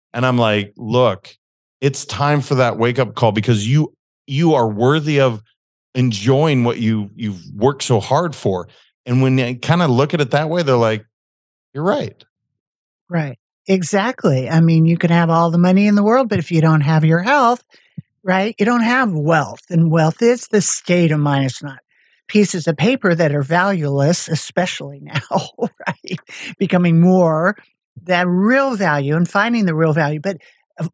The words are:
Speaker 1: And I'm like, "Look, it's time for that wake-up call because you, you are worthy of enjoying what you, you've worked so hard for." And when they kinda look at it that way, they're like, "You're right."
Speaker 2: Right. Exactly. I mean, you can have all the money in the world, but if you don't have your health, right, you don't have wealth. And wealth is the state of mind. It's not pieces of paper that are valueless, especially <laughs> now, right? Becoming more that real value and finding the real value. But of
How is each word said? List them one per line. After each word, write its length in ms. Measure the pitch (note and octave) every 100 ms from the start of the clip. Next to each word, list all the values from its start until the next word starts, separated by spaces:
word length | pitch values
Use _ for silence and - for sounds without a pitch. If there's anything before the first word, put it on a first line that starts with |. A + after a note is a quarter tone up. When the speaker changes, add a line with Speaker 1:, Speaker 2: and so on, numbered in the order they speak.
| _
Speaker 1:
And 140 | A#2 B2+
I'm 140 | B2
like, 340 | A2+ G#2 G2+ -
"Look, 600 | A#2 A#2+ B2 F#2+ - - _ _ _ _
it's 220 | C#3 C#3
time 380 | - G2 C#3+ D3
for 140 | C3 C3+
that 240 | B2 G#2
wake-up 340 | A#2 B2 A#2+
call 180 | A2 A#2
because 360 | G#2 A2 A2 G#2
you, 280 | D3 D#3 _ _ _ -
you 300 | C#3 E3 D3
are 120 | A2+
worthy 520 | G#2 B2 D#3 D3+ C#3+
of 240 | C3+ A2 - _ _ _ _ B2+
enjoying 720 | B2+ G#2 G#2+ C3+ D#3+ C3+ A#2+
what 120 | -
you, 320 | A2 A2 G2+ G#2
you've 260 | A2 F#2 - G2+
worked 260 | A#2+ C#3+
so 180 | - A#2
hard 360 | - C3+ F3 C3
for." 320 | - F#2 F2 _ _ _ -
And 160 | B2
when 140 | C3 C3
they 180 | B2 B2+
kinda 320 | C#3 E3 E3
look 260 | A#2+ C#3+
at 80 | F3
it 100 | C#3
that 180 | C#3+ D#3
way, 120 | E3+
they're 140 | D3+ B2
like, 280 | A2+ G#2+ - _ _ _ _ _ _
"You're 100 | C3+
right." 400 | E3+ C#4+ - - _ _ _ _ _ _ _ _ _
Speaker 2:
Right. 300 | F3 D3 A#2+ _ _ -
Exactly. 800 | F#3+ E3+ G3+ G#3+ B3+ F#3+ C3+ B2+
I 140 | D#3+
mean, 240 | E3 E3 D#3+
you 100 | E3+
can 140 | E3+
have 220 | E3+ E3+
all 180 | E3 E3+
the 80 | E3+
money 300 | F3+ F#3 G#3
in 80 | G#3
the 80 |
world, 260 | G3+ B3 B3+
but 80 | G3
if 140 | D#3
you 100 | E3
don't 200 | D#3+ D#3
have 220 | C#3+ D#3+
your 200 | D#3 D#3+
health, 400 | G3 C#4+ A#3+ B3 _ _ _ - - _
right, 340 | F#3+ F#3 G3+ -
you 60 | G#3
don't 180 | A#3+
have 280 | A#3 B3+ B3
wealth. 500 | D#3+ D3 D#3+ B2+ A#2 _
And 180 | F3 E3
wealth 320 | E3 D#3 E3
is 280 | A#3 A#3+ -
the 120 | G#3+
state 500 | - - - F3 E3
of 80 | D3+
mind. 260 | D3 C#3 C3+
It's 180 | -
not 160 | C#3+ C3+ _ _ _ _ _
pieces 400 | G#3+ G3+ F#3 D#3
of 100 | D#3
paper 380 | E3+ C4 G3 E3
that 180 | E3
are 80 | D3
valueless, 840 | C3+ E3+ F#3+ F#3+ D3 C#3 C#3 F3 -
especially 720 | D#3+ - - F3+ - C#3+ C#3+
<laughs> 20 |
now, 480 | D3 D3 - G3 - -
right? 600 | A#3 - - - - F3+ - - - -
Becoming 400 | F#3+ F3+ F3 E3
more 580 | F3 F#3 E3+ D#3 F3 G#3+ _ _ _ -
that 240 | E3+ F3 F3+
real 480 | F3+ G3+ C4 C4+ A3+
value 400 | F#3 D3 C#3 D3+
and 120 | F3
finding 380 | G3+ A3 A#3+ F#3+
the 80 |
real 200 | D#3 D#3+
value. 260 | D3+ D3 D3+
But 180 | E3 F#3+ - _ _ _
of 140 | E3